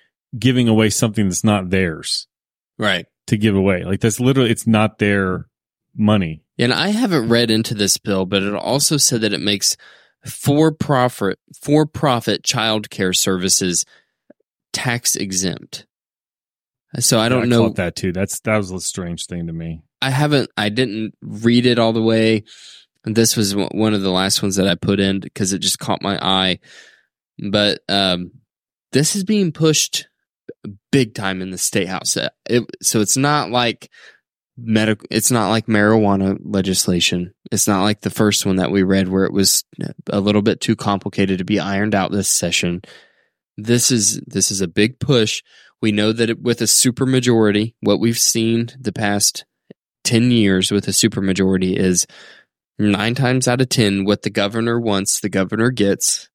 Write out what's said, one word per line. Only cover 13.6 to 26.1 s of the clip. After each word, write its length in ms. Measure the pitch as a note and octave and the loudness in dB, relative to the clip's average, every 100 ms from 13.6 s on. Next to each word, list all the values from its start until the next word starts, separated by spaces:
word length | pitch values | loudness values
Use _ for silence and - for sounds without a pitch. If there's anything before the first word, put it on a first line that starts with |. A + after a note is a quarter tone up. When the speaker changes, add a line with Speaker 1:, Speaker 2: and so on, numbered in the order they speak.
| F#2 E2 - _ _ _ _ _ _ _ _ | 0 -2 -4 _ _ _ _ _ _ _ _
Speaker 2:
tax 420 | - C3 A#2+ - - | -8 -4 -4 -2 -4
exempt. 720 | G2 F#2 F#2 - - - - _ _ _ _ _ _ _ _ _ _ - | -4 -4 -4 -6 -12 -20 -20 _ _ _ _ _ _ _ _ _ _ -4
So 200 | - A2+ | 0 2
I 40 | |
Speaker 1:
Yeah, 60 | A2+ | 2
Speaker 2:
don't 140 | B2+ | 2
Speaker 1:
I 20 | A#2+ | 2
Speaker 2:
know. 160 | A#2 A2+ | 4 2
Speaker 1:
caught 80 | - | 0
that 200 | E2+ - | -4 -4
too. 160 | F#2+ | -6
That's, 280 | F2 G2+ - | -4 -4 -6
that 160 | A2+ G#2+ | -2 -2
was 140 | F#2 | -2
a 80 | F#2 | -8
strange 460 | - - F2 E2+ - | -8 -8 -8 -10 -10
thing 220 | F2 E2+ | -8 -8
to 60 | |
me. 280 | E2 E2 E2 - - | -8 -8 -10 -14 -8
Speaker 2:
I 80 | C3 | -4
haven't, 400 | C3+ D3 C#3+ - - | 0 2 2 0 -2
I 120 | G#2 | -2
didn't 440 | G#2+ B2+ G#2+ A2 - | 0 -2 -2 -8 -10
read 440 | - G#2 A#2 A#2+ B2 | -14 -2 2 4 4
it 140 | A#2+ | 4
all 140 | A2+ | 2
the 80 | A2+ | 2
way. 420 | A2+ A2+ A2 A2 - - - - _ _ | 2 2 4 2 -2 -20 -20 -20 _ _
This 320 | - A2 A2+ - | -4 2 2 2
was 140 | G2+ | 0
w-, 180 | G2+ F#2+ | -2 -2
one 200 | - A2 | 0 0
of 80 | G#2 | 0
the 100 | F#2+ | 0
last 300 | F#2 F#2+ - | 0 0 0
ones 140 | G2+ G2 | -2 0
that 100 | F#2+ | 0
I 80 | F2 | 0
put 240 | - G2 | 0 0
in 220 | G2 G2 - | 0 -2 -6
'cause 200 | - G2 | -6 -4
it 60 | F#2+ | -2
just 200 | F#2+ - | -4 -4
caught 220 | - G2 | -4 -4
my 160 | F#2+ | -2